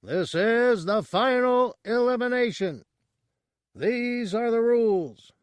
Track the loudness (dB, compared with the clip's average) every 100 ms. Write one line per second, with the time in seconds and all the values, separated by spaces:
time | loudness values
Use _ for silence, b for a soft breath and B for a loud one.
0 | -4 -4 -2 -2 0 2 2 0 0 -2
1 | -2 0 2 2 2 2 0 -2 -4 0
2 | 0 0 -2 0 -2 -2 -4 -6 -14 _
3 | _ _ _ _ _ _ _ -4 -2 0
4 | -2 -4 -4 -2 0 2 2 4 4 2
5 | -2 -10 -20 _